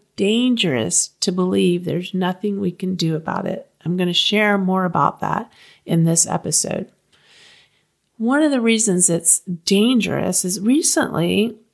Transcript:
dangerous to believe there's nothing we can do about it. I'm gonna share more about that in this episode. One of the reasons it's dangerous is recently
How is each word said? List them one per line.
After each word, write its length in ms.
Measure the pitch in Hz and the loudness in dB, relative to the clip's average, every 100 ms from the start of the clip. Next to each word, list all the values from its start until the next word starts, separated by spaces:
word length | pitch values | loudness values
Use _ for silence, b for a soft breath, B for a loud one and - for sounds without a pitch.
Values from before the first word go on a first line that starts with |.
| _ - | _ -2
dangerous 920 | 196 226 254 226 190 123 175 - - _ | 0 2 2 0 0 0 0 -2 -4 _
to 100 | - | -4
believe 520 | 185 185 196 190 175 | 0 0 2 2 2
there's 300 | 175 170 180 | -2 -6 -4
nothing 460 | 185 180 185 208 196 | -2 -2 -2 -4 -4
we 120 | 190 | -4
can 220 | 175 185 | -4 -6
do 220 | 180 165 156 | -2 -2 -2
about 320 | 156 92 92 | -4 -4 -4
it. 200 | - - _ | -8 -12 _
I'm 140 | - 180 | -4 -2
gonna 160 | 180 | 0
share 440 | 175 - 208 208 202 | 0 0 2 2 2
more 280 | 185 185 185 | 0 0 0
about 340 | 170 143 - | 0 0 0
that 300 | - - 240 b b b | -4 -4 -6 b b b
in 200 | - 170 | -2 2
this 240 | 165 170 - | 2 2 0
episode. 640 | 170 - 160 - - 240 _ _ b b b b b b b b _ _ - | -4 -2 -4 -2 -6 -8 _ _ b b b b b b b b _ _ -6
One 240 | 226 277 | -2 2
of 80 | 311 | 2
the 120 | 262 | 2
reasons 500 | 226 226 220 180 175 | 2 2 2 2 2
it's 300 | 165 - - | 2 2 0
dangerous 1000 | - 170 - 196 233 254 180 139 - 180 | -2 -8 0 2 4 2 0 -2 -2 -2
is 160 | 180 185 | -4 -2
recently 960 | 208 285 - 330 - - 170 185 226 - _ | 0 2 2 0 0 0 0 0 0 -4 _